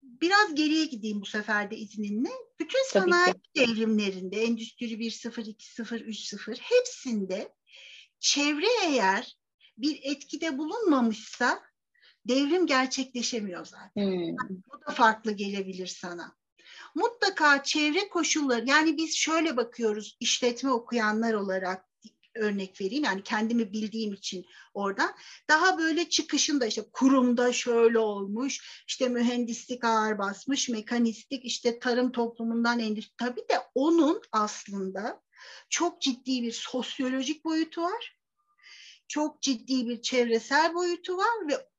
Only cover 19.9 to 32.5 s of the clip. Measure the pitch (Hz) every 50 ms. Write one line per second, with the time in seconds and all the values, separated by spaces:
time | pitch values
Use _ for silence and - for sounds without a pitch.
19.9 | 208 214 208 - - _ 247 220 - - - 240 240 240 - 277 262 233 240 -
20.9 | 240 240 220 214 214 220 226 233 220 208 196 196 185 190 190 180 185 185 _ _
21.9 | _ _ _ 214 _ _ _ _ _ 233 214 214 202 196 190 185 - - 202 190
22.9 | 214 285 302 240 190 190 196 - 233 214 220 226 233 240 226 196 190 220 214 214
23.9 | 202 226 226 208 196 190 - - - 185 180 _ - - - _ _ 208 202 196
24.9 | 208 220 302 370 381 - - - - - _ - 302 311 339 381 370 311 330 320
25.9 | 320 311 359 320 - - 311 - - 285 - - 302 285 247 220 214 - 208 -
26.9 | _ - 262 269 269 269 247 247 240 233 247 247 240 - - 247 240 233 233 226
27.9 | 233 226 226 214 208 202 196 196 202 220 262 277 - - - - - - - -
28.9 | - - 269 247 240 233 240 240 247 240 240 226 233 - - - 254 247 - 233
29.9 | 226 220 214 214 214 202 196 196 196 - - - 269 277 - - 240 214 214 -
30.9 | 247 240 240 226 220 - - _ 277 262 - 240 233 - - 240 233 233 - 254
31.9 | 240 247 247 254 254 240 240 233 233 _ 226 226